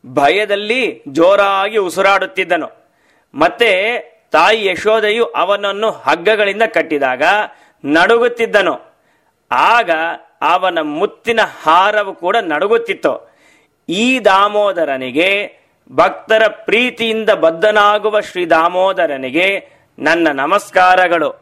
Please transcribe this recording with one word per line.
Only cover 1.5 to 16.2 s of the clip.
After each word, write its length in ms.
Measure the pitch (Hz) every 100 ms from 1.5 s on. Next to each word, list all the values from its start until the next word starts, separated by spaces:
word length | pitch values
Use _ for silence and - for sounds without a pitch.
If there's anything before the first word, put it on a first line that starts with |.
| 196 202 220
ಉಸಿರಾಡುತ್ತಿದ್ದನು. 920 | 185 180 196 196 190 190 175 170 135 - _ _ _ _ _
ಮತ್ತೆ 360 | 127 165 170 233 185 214 240 - _ _
ತಾಯಿ 280 | 151 180 226 196
ಯಶೋದೆಯು 580 | 170 208 220 208 226 233 -
ಅವನನ್ನು 540 | 180 202 202 196 220 -
ಹಗ್ಗಗಳಿಂದ 640 | 135 160 175 220 202 196 220
ಕಟ್ಟಿದಾಗ 560 | 170 160 147 135 127 160 208 202 - _ _
ನಡುಗುತ್ತಿದ್ದನು. 920 | 139 160 185 233 240 233 226 202 180 135 - _ _ _ _ _ _
ಆಗ 400 | 123 190 233 196 160 165 160 _ _
ಅವನ 360 | 147 180 185 170 151
ಮುತ್ತಿನ 500 | 147 196 - - 226 196 -
ಹಾರವು 580 | 156 165 202 208 196
ಕೂಡ 220 | - 175 226
ನಡುಗುತ್ತಿತ್ತು. 760 | 190 151 202 226 226 185 151 120 - _ _ _ _ _ -
ಈ 320 | 180 240 262
ದಾಮೋದರನಿಗೆ, 1120 | 202 190 202 208 202 175 151 131 131 131 185 202 202 _ _ _ _
ಭಕ್ತರ 520 | 131 233 233